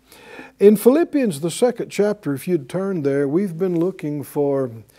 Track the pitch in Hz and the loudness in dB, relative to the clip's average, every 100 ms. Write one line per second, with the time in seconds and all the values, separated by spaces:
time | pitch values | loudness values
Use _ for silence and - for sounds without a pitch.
0 | _ - - - - - 202 214 233 294 | _ -20 -20 -20 -16 4 6 6 6 4
1 | 339 294 233 139 165 - 247 240 143 - | 2 0 0 -2 -4 0 0 0 -6 -2
2 | 208 208 147 139 - 175 131 180 196 185 | 0 -2 -4 -6 -2 -2 -2 -6 -4 -2
3 | 139 139 139 165 202 160 190 170 175 185 | 0 0 0 0 -2 -2 -2 0 -2 -4
4 | 151 147 127 151 143 139 131 113 104 | -6 -6 -6 -2 0 0 -4 -8 -20